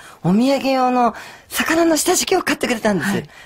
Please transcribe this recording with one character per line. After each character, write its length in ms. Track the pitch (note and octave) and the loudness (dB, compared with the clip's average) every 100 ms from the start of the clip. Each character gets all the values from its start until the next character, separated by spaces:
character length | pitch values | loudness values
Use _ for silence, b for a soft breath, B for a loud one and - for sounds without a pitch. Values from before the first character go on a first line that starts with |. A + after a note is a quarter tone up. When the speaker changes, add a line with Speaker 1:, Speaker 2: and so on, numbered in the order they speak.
| B B | B B
Speaker 1:
お 100 | D#3+ | 0
土 180 | G3+ C4 | 2 2
産 160 | C#4 C4 | 0 0
用 200 | C4 B3+ | 0 2
の 240 | B3 A#3+ - B B B | 2 0 -2 B B B
魚 340 | - A#3+ E4 | -6 0 2
の 140 | E4 D4+ | 2 2
下 180 | - F4+ | 0 0
敷 180 | - | 0
き 20 | F4+ | 0
を 60 | |
買 120 | - | -2
っ 40 | D4 | -4
て 80 | A#3+ | -2
く 60 | |
れ 80 | A#3 | -2
た 140 | G#3+ | 0
ん 40 | F#3+ | 0
で 60 | |
す。 60 | F#3 | 0
Speaker 2:
は 60 | G3 | -4
い。 100 | - B | -6 B